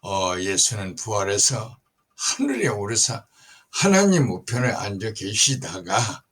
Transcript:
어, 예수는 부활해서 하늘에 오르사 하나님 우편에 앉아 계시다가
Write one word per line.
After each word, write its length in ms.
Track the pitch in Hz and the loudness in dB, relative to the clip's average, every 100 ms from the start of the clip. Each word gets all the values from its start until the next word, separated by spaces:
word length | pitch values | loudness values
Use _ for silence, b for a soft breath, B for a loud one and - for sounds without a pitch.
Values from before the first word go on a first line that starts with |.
어, 320 | - 98 92 90 | -4 -2 0 0
예수는 560 | 95 92 - 107 95 90 | -2 0 0 0 -6 -8
부활해서 800 | 110 104 98 101 - 131 113 - _ _ _ _ | -4 -2 0 2 2 0 -8 -16 _ _ _ _
하늘에 500 | - - 285 127 196 | -4 -2 -2 0 0
오르사 580 | 104 101 113 - 113 - b b b b | -2 -2 0 0 -2 -10 b b b b
하나님 580 | - 202 190 202 180 123 | 0 4 6 6 4 2
우편에 400 | 90 - 120 123 | 0 -4 0 0
앉아 420 | - 101 98 110 | -2 -4 -4 -6
계시다가 1080 | 107 95 107 147 131 - 92 87 101 117 - _ | -6 -6 0 2 0 -4 -10 -2 0 0 -4 _